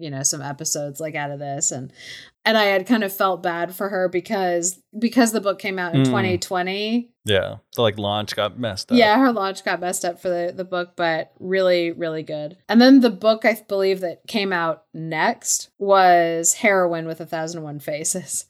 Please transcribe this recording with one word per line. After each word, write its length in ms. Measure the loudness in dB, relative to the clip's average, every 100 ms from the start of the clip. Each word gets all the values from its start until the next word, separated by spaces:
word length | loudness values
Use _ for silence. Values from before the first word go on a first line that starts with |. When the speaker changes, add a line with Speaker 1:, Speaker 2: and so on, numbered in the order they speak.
Speaker 1:
you 80 | -10
know, 120 | -4
some 180 | -4 -4
episodes, 600 | -6 -8 -6 -6 -6 -8
like, 140 | -8 -6
out 140 | -8
of 80 | -8
this." 320 | -8 -4 -4
And, 200 | -6 -10 -16 -20 -20 -20 _ 0
and 120 | 2
I 80 | 2
had 220 | 0 2
kind 160 | 0
of 100 | 0
felt 300 | 0 0 0
bad 320 | -4 -4 -6 -6
for 140 | -6
her 180 | -2 -2
because, 720 | -2 -4 -2 0 0 -2 -6 _ -4
because 360 | 0 2 2
the 80 | 2
book 180 | -2 -4
came 180 | -4 -4
out 160 | -2
in 100 | 2
Speaker 2:
Mm. 60 | 2
Speaker 1:
twenty 280 | 2 0 -2
twenty. 720 | -2 -2 -2 -4 -2 -2 -4 _ 0
Speaker 2:
Yeah. 320 | 0 0 -8 _ -2
The, 60 |
like, 160 | 0 0
launch 360 | -2 -4 -4
got 240 | -4 -4 -4
messed 320 | -8 -8 0
up. 80 | 4
Speaker 1:
Yeah, 200 | 4 4
her 140 | 2
launch 320 | 0 -4 -4 -6
got 160 | -4
messed 240 | -4 -4 -6
up 160 | -4
for 80 | -4
the, 240 | -4 -4 -8
the 100 | -6
book, 280 | -6 -6 -4
but 380 | -2 -2 -6 _
really, 540 | -4 0 2 2 0
really 320 | -4 -6 -6
good. 340 | -8 -10 -10 -14 0
And 120 | 6
then 200 | 8 8
the 80 | 6
book 340 | 2 2 2
I 180 | 2 0 -4
believe 320 | 0 0 0
that 240 | -4 -8 -6
came 260 | -4 -2
out 300 | -2 -2 -4 _
next 760 | -12 -6 0 0 0 -4 -4 -6 _
was 760 | 4 6 8 8 4 2 0
Heroine 540 | 2 2 4 2 0 -6
with 120 | -8
a 60 | -8
thousand 320 | -6 -6 -8
and 60 | -10
one 140 | -10
Faces, 680 | -8 -6 -4 -6 -6 -10